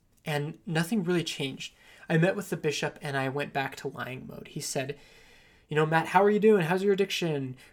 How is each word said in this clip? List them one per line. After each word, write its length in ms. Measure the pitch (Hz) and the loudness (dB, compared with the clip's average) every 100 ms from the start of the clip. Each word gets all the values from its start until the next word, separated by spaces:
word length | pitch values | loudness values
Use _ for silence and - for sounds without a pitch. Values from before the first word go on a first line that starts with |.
| _ _ - | _ _ -4
And 300 | 147 147 165 - | -4 -4 -8 -4
nothing 400 | 160 170 226 170 | -2 0 0 0
really 180 | 175 | 0
changed. 500 | 165 - 135 135 - - - - - | -2 -4 -6 -6 -14 -16 -20 -20 0
I 80 | 165 | 4
met 180 | 180 202 | 4 2
with 140 | 185 | -4
the 80 | 175 | -4
bishop 420 | 156 139 151 - | -2 -2 -4 -6
and 140 | 151 135 | -6 -2
I 140 | 135 | -2
went 240 | 139 143 | -4 -4
back 220 | 139 135 - | -4 -6 -6
to 100 | 139 | -10
lying 400 | 127 120 127 - | -8 -10 -10 -12
mode. 220 | - - | -14 -12
He 100 | 156 | -10
said, 380 | - - 135 - - - - - _ _ _ | -6 -4 -6 -8 -16 -20 -20 -20 _ _ _
"You 60 | 151 | 0
know, 100 | 156 | 4
Matt, 220 | 160 156 | 2 4
how 140 | 185 | 4
are 80 | 202 | 6
you 100 | 208 | 6
doing? 260 | 214 208 160 | 6 6 4
How's 180 | 185 | 0
your 100 | 202 | 2
addiction?" 640 | 190 196 - 170 143 131 127 - | 2 0 -2 -2 -2 -4 -10 -18